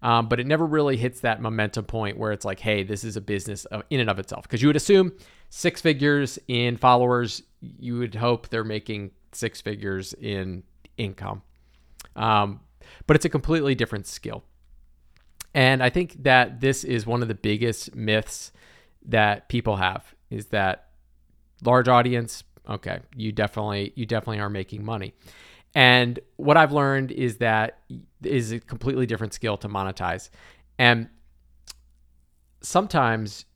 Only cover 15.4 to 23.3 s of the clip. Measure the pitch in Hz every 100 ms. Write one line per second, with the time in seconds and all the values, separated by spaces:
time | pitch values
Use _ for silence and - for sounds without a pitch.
15.4 | - 139 131 131 127 180 175 - 135 127
16.4 | 120 123 135 135 135 120 107 120 117 101
17.4 | 110 104 117 107 - - 110 107 - -
18.4 | - _ - _ _ _ - 113 107 104
19.4 | - 120 110 98 92 101 - _ - 107
20.4 | - 104 95 - _ _ _ _ _ _
21.4 | _ - 120 127 123 123 123 123 117 -
22.4 | - - - 104 - 90 - 127 107